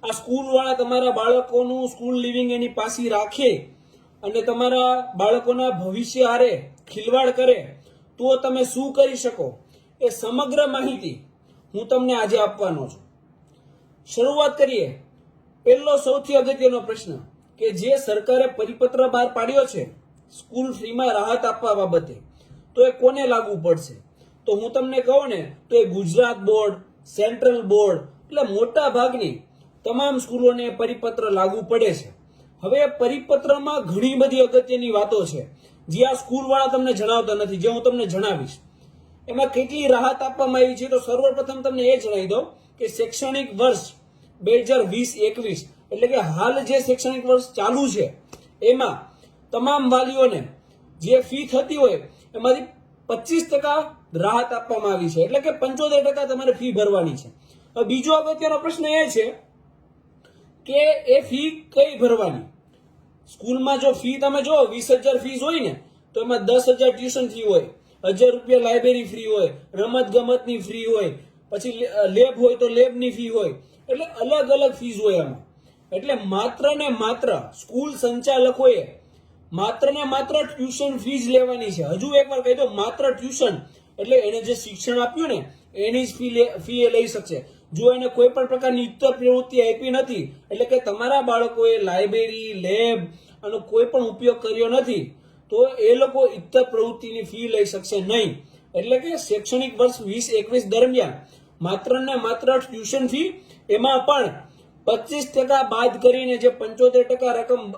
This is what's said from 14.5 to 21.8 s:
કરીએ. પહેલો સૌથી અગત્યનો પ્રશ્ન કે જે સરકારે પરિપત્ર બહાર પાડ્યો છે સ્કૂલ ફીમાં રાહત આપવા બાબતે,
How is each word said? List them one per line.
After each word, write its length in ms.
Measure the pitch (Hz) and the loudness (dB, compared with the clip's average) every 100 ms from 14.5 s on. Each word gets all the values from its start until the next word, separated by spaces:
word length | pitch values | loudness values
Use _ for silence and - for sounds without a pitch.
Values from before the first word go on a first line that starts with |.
| 285 | 4
કરીએ. 300 | 269 233 143 - - _ _ _ _ _ 240 | 2 2 -4 -8 -20 _ _ _ _ _ 4
પહેલો 280 | 262 294 285 | 4 4 0
સૌથી 380 | 269 277 277 277 | 2 -2 2 2
અગત્યનો 440 | 254 269 254 247 | 2 2 2 2
પ્રશ્ન 320 | 202 220 185 135 - _ _ _ | -6 -10 -10 -14 -16 _ _ _
કે 60 | 220 | -4
જે 200 | 185 226 277 | -2 0 0
સરકારે 500 | 247 214 208 254 254 | 0 -4 0 2 0
પરિપત્ર 540 | 254 220 233 247 254 254 | -2 -8 0 0 2 0
બહાર 200 | 240 247 | 2 0
પાડ્યો 320 | 240 226 277 262 | -2 0 2 0
છે 180 | 196 - - _ _ _ | -4 -10 -14 _ _ _
સ્કૂલ 420 | - - 233 262 | -20 -12 -6 -6
ફીમાં 400 | 202 220 240 254 | -6 -8 -2 0
રાહત 320 | 214 214 240 233 | 0 0 0 0
આપવા 300 | - 233 | -2 0
બાબતે, 400 | 202 | 0